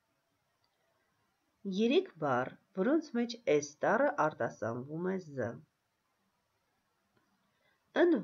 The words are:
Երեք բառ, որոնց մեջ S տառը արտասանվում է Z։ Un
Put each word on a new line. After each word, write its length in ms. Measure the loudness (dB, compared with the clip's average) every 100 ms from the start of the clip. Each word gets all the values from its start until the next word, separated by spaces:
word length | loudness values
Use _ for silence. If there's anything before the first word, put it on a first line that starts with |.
| _ _ _ _ _ _ _ _ _ _ _ _ _ _ _ _ -6
Երեք 460 | 0 2 4 0 -2
բառ, 300 | -2 0 -2 -8 _ -2
որոնց 300 | 0 0 0 -4
մեջ 140 | -4 -4 2
S 180 | 2 0 -2
տառը 280 | 0 2 2 0 -2
արտասանվում 840 | -2 -6 -4 -6 -6 -8 -6 -4
է 60 | -6 -6
Z։ 220 | -6 -6 -8 -16 _ _ _ _ _ _ _ _ _ _ _ _ _ _ _ _ _ _ _ _ _ _ 2
Un 240 | 4 4